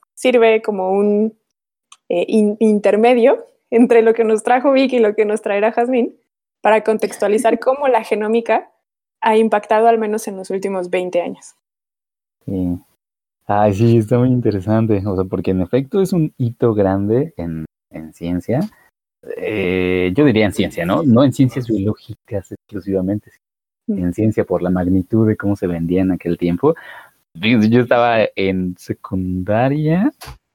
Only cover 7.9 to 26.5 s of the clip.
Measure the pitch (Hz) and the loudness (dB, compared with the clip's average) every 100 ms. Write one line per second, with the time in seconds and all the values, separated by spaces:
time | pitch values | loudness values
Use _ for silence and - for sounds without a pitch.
7.9 | 233 220 208 214 226 226 226 - _ _ | 0 0 -4 -2 -2 0 -2 -4 _ _
8.9 | _ _ _ 226 220 226 208 - 220 233 | _ _ _ 0 2 2 0 0 2 4
9.9 | 226 214 214 220 190 185 190 196 185 180 | 2 -2 -6 -8 -12 -8 -6 -4 -6 -4
10.9 | 180 180 180 170 185 - _ _ _ _ | -4 -2 -4 -4 -10 -18 _ _ _ _
11.9 | _ _ _ _ _ - 95 90 90 - | _ _ _ _ _ -8 -4 -4 -6 -12
12.9 | _ _ _ _ _ - 104 107 98 117 | _ _ _ _ _ -4 2 2 2 4
13.9 | 117 107 120 127 123 113 98 92 110 113 | 4 2 0 2 0 0 -2 -2 0 0
14.9 | 101 104 95 92 92 90 95 90 123 135 | 0 -2 -4 -4 -4 -2 -2 0 -2 -2
15.9 | 202 190 180 151 - 120 - 120 104 95 | -2 -2 0 -2 -2 -6 -2 -2 2 0
16.9 | 98 101 117 156 - 85 80 78 _ _ | 0 0 -2 -2 -8 -10 -8 -12 _ _
17.9 | 80 80 - 85 87 - 123 214 - _ | -18 -18 -12 -6 -6 -4 -4 -4 -10 _
18.9 | _ _ _ - - - 107 92 92 90 | _ _ _ -16 -10 -6 -4 -2 0 0
19.9 | 92 92 92 147 110 104 - 92 - - | 0 0 2 2 4 2 0 -4 -4 -2
20.9 | 202 151 113 139 - 127 139 117 104 101 | 0 4 4 4 2 0 0 -4 -2 -2
21.9 | - - 104 _ 101 - 104 _ 101 98 | -6 -12 -20 _ -12 -10 -20 _ -12 -4
22.9 | 95 92 104 - _ _ _ _ _ - | -2 -2 -4 -8 _ _ _ _ _ -8
23.9 | 196 90 87 110 - - 87 90 90 90 | -4 -4 0 -2 0 -2 -2 -2 -2 0
24.9 | 95 90 113 110 107 101 101 92 85 82 | -2 0 0 0 0 -4 -4 -4 -4 -2
25.9 | 90 95 90 87 87 87 | 0 0 -2 -4 -4 -2